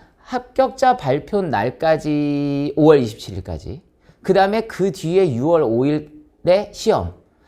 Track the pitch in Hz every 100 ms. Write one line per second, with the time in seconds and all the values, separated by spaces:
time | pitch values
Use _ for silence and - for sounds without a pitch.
0 | _ _ - 254 247 - 262 262 254 247
1 | 131 143 147 202 175 107 120 - 160 160
2 | 151 151 147 143 143 143 143 - 151 147
3 | 117 110 - 95 92 80 87 131 _ _
4 | _ _ - 190 196 220 220 - 190 -
5 | 156 185 180 117 143 170 127 113 139 151
6 | 151 - _ _ - 190 208 - 220 151
7 | 87 - _ _